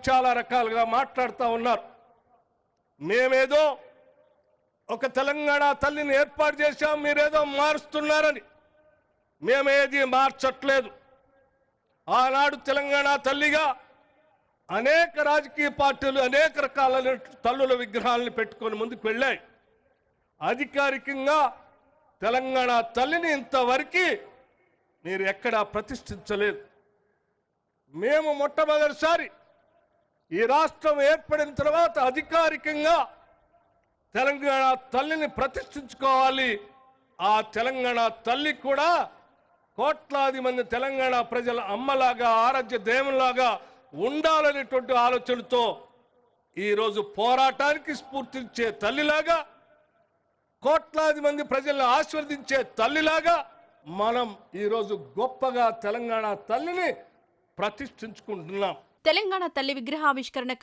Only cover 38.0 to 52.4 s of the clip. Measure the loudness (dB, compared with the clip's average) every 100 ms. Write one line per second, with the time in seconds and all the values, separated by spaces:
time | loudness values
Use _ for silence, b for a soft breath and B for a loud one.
38 | -2 -2 -4 -2 -2 -4 -2 0 2 2
39 | -2 -8 _ _ _ _ _ -4 -2 -2
40 | -4 0 0 0 -2 -2 -2 -4 -4 -2
41 | 0 0 -2 -4 -2 -4 -4 -4 -2 2
42 | 2 2 2 4 4 2 -2 -4 0 0
43 | 2 2 2 2 0 0 B B B -6
44 | -4 0 2 4 2 0 -2 -2 0 2
45 | 2 2 -2 -4 -2 0 0 -2 -10 _
46 | _ _ _ _ _ -6 -2 0 0 -2
47 | -4 -2 2 4 2 2 0 -2 -4 -10
48 | -8 -10 -8 -10 -10 -4 -4 -2 -2 0
49 | 0 0 2 0 -2 _ _ _ _ _
50 | _ _ _ _ _ _ 0 0 0 -2
51 | 0 2 0 -2 -2 -2 -2 0 2 2
52 | 0 -6 -6 -8